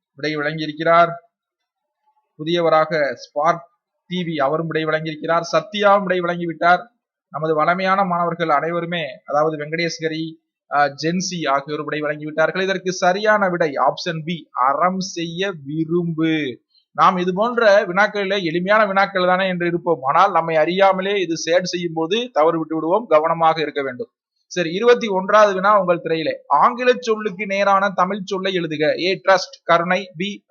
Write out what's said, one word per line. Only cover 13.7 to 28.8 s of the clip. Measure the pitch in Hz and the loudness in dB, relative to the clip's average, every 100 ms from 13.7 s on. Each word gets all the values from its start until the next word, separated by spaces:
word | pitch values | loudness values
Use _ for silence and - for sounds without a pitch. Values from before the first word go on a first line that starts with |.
ஆப்ஷன் | 135 131 147 180 160 | 0 0 -2 -6 -6
பி | 156 170 - | -6 -8 -8
அறம் | - 127 143 180 190 | 0 0 2 0 -2
செய்ய | 185 170 170 170 196 170 | -6 -8 -8 -4 -6 -6
விரும்பு. | 139 156 156 175 170 156 160 160 139 113 _ _ _ | -8 -6 -2 -2 -2 -2 0 0 -2 -8 _ _ _
நாம் | 147 165 185 | 2 2 2
இது | 180 | -2
போன்ற | 185 233 233 220 202 208 | 0 -2 2 4 4 4
வினாக்களிலே | 180 208 208 190 202 | 2 0 0 -2 -2
எளிமையான | 160 170 180 214 208 | -2 -2 2 2 4
வினாக்கள் | 190 196 196 180 | 2 0 2 2
தானே | 185 190 | 2 0
என்று | 180 175 | -2 -2
இருப்போம். | 170 175 160 | -2 0 -2
ஆனால் | 131 160 202 | 2 4 4
நம்மை | 170 160 160 | 2 0 2
அறியாமலே | 156 185 196 190 190 202 | 2 4 4 4 -2 -2
இது | 170 | -2
ஷேர் | 160 - 175 | -4 0 0
செய்யும் | 180 180 175 | 0 -4 -6
போது | 160 160 220 240 | -4 -2 -2 -2
தவறு | 147 160 165 | 2 2 2
விட்டு | 160 | -2
விடுவோம். | 160 160 202 240 | -4 0 -2 2
கவனமாக | 156 160 165 165 160 | 2 2 2 2 2
இருக்க | 147 147 | -2 -4
வேண்டும். | 135 123 117 _ _ _ _ | -6 -8 -12 _ _ _ _
சரி, | 180 165 | -6 -4
இருபத்தி | 180 233 240 220 | 0 4 4 2
ஒன்றாவது | 185 190 208 208 | -4 2 4 4
வினா | 190 196 208 | 2 2 2
உங்கள் | 180 175 | 2 0
திரையிலே. | 170 160 143 127 - | -2 -2 -2 -6 0
ஆங்கில | 143 208 240 247 247 | 2 4 2 0 0
சொல்லுக்கு | 226 214 214 180 208 | -2 -4 -4 -6 -4
நேரான | 196 196 196 202 | 0 2 2 2
தமிழ் | 185 185 208 | 0 -2 -2
சொல்லை | 185 190 190 | -6 -4 -2
எழுதுக. | 185 165 151 | -2 -4 -2